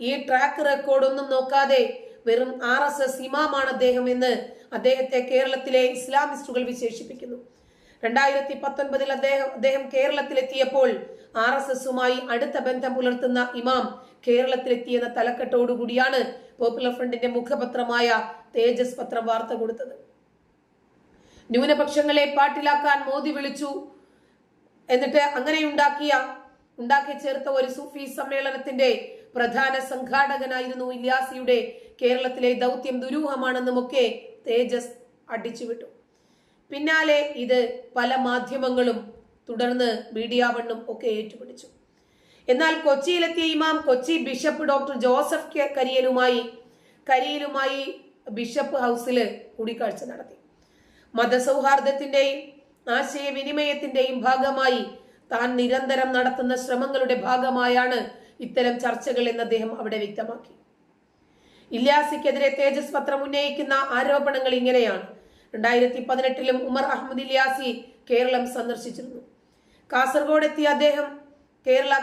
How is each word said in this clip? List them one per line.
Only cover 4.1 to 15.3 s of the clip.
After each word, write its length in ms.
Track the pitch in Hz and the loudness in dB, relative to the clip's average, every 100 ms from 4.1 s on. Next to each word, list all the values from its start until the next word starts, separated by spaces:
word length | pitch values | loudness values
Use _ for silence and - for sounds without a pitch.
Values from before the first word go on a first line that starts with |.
എന്ന് 400 | 247 254 233 - - - | 2 2 0 -4 -14 -12
അദ്ദേഹത്തെ 460 | 233 254 262 262 262 | -2 2 2 2 -2
കേരളത്തിലെ 640 | 247 254 262 254 262 254 | 2 2 2 -2 0 2
ഇസ്ലാമിസ്റ്റുകൾ 840 | 247 254 - 269 294 277 - 247 | 2 0 -2 0 0 -2 -6 -4
വിശേഷിപ്പിക്കുന്നു. 720 | 247 240 240 226 - 254 247 247 - _ _ _ _ _ | -4 -4 -6 -6 -12 -14 -14 -14 -16 _ _ _ _ _
രണ്ടായിരത്തി 560 | 226 247 277 277 277 277 | -2 2 2 2 -2 -6
പത്തൊൻപതിൽ 520 | 277 269 277 269 269 | -6 -4 -2 -2 -2
അദ്ദേഹം, 400 | 262 269 277 262 | 0 0 0 -2
അദ്ദേഹം 360 | 269 262 269 254 | -2 0 0 0
കേരളത്തിലെത്തിയപ്പോൾ 1120 | 262 269 294 277 262 262 269 262 269 254 208 - - - - | 0 0 0 -2 -2 -2 0 0 4 2 2 -6 -16 -8 -2
ആർ 260 | 233 269 | 0 0
എസ് 80 | 269 | -2
എസുമായി 500 | 254 262 254 254 254 254 | -4 -4 0 0 0 -2
അടുത്ത 280 | 233 240 294 | -2 -2 -2
ബന്ധം 360 | 254 254 254 | -2 -2 -2
പുലർത്തുന്ന 580 | 247 247 247 254 247 247 | -2 0 0 0 0 0
ഇമാം 520 | 254 240 254 202 - - - - | -2 0 0 -2 -8 -18 -6 2
കേരളത്തിലെത്തിയെന്ന 880 | 240 262 254 254 240 247 240 233 233 | 2 4 0 0 -2 0 -2 -2 -2
തലക്കെട്ടോടുകൂടിയാണ് 1160 | 226 | -2